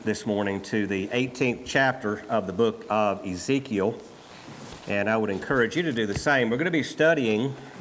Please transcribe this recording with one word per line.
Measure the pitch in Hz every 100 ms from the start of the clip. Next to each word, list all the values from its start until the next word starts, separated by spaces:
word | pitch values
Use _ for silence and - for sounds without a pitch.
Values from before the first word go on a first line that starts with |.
this | 110 104 113
morning | 104 101 98
to | 98 110 101
the | 98 98
eighteenth | 123 131 - 127 104
chapter | - 143 135 127 104 104 -
of | 117 95
the |
book | 90 113 110 -
of | 107 104 95
Ezekiel, | 98 90 110 135 131 101 101 117 - - - - - - - - -
and | 101 101
I | 110
would | 107
encourage | 95 - 135 113 160
you |
to | 170
do | 117 214
the | -
same. | 151 135 113
We're | 123
gonna | 170
be | 165
studying | 123 - 156 160 117 107 135 135 - -